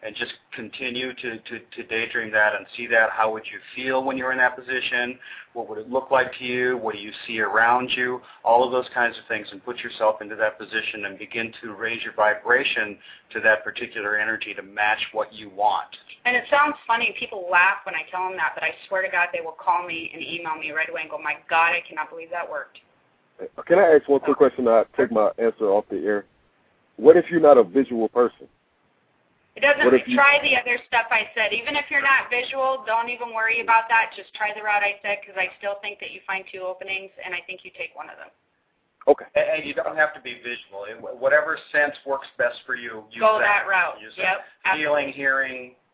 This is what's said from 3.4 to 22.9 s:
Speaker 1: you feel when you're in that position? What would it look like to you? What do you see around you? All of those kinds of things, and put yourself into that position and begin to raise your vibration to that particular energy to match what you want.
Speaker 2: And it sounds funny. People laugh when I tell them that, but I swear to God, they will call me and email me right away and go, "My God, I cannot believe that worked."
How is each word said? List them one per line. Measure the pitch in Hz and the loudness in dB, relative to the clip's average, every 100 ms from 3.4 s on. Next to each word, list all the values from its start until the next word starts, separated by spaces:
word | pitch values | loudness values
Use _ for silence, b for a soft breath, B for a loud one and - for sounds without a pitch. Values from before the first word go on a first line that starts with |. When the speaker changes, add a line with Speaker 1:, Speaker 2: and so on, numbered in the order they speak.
| - | -10
Speaker 1:
you | 101 - | -16 -14
feel | 127 131 131 | -8 -2 -2
when | 131 131 | -2 -4
you're | 127 | -2
in | 131 | 2
that | 127 127 | 2 2
position? | 127 127 123 123 123 127 B B B | -6 -4 -2 -2 -4 -6 B B B
What | 123 107 | -12 -10
would | 107 | -10
it | 110 | -4
look | 131 131 | -4 2
like | 135 127 - | 2 2 -4
to | |
you? | 127 123 127 127 | -6 -2 0 0
What | 110 104 | -4 -8
do | |
you | 104 107 - | -10 -14 -10
see | 113 | -4
around | 107 110 117 123 127 123 | 0 4 4 4 0 -2
you? | 123 123 b b | -2 -4 b b
All | - 117 127 | 4 4 4
of | |
those | 127 123 | 0 -2
kinds | 127 117 113 | -2 -2 -2
of | - | -6
things, | 110 104 | -8 -6
and | 101 | -14
put | 123 120 | -12 -10
yourself | 120 - 110 107 | -10 0 0 0
into | 104 107 | -6 -2
that | 107 - | -2 -2
position | 104 110 107 107 101 | -6 -4 -4 -8 -10
and | 95 | -12
begin | 107 117 117 - | -10 -8 -8 -8
to | 117 | -14
raise | 98 113 117 | -8 -6 -6
your | 113 | -8
vibration | 110 107 104 110 123 139 123 104 98 B B _ | 0 2 2 0 0 2 -2 -4 -8 B B _
to | 113 | 0
that | 110 107 | 2 2
particular | 107 - 117 117 104 107 | 0 -8 -10 -6 -4 -2
energy | 107 110 107 | -2 -4 -6
to | 101 | -10
match | 95 104 107 110 - | -12 -2 0 0 -4
what | 107 104 | -4 -6
you | 107 104 | -8 -18
want. | 92 104 95 - - - B 240 | -2 0 0 -6 -16 -20 B -2
Speaker 2:
And | 247 | -2
it | 240 | 2
sounds | 285 294 294 - | 2 2 0 -2
funny. | 233 233 - | -2 -2 -6
People | 240 208 175 | -10 -10 0
laugh | 180 185 202 - | 4 4 2 -6
when | 165 | -10
I | 156 | -8
tell | 185 185 | -6 -6
them | 185 | -4
that, | 160 | -4
but | 160 160 | -4 -6
I | - - | -8 -6
swear | 190 | -4
to | 190 | -2
God, | 180 175 | 0 -2
they | 170 | -2
will | 160 | -10
call | 156 - 175 180 | -6 -2 -2 -2
me | 165 165 | -10 -12
and | 165 | -12
email | 139 170 170 156 | -10 -8 -8 -8
me | 156 | -6
right | 151 160 | -4 -4
away | 165 | -4
and | 156 | -8
go, | 151 | -8
"My | 151 147 - | -8 -8 -2
God, | 165 170 | 2 2
I | 175 - | 0 -4
cannot | 160 151 | -10 -10
believe | 165 165 | -12 -10
that | 175 165 | -8 -8
worked." | 151 - - _ | -10 -12 -18 _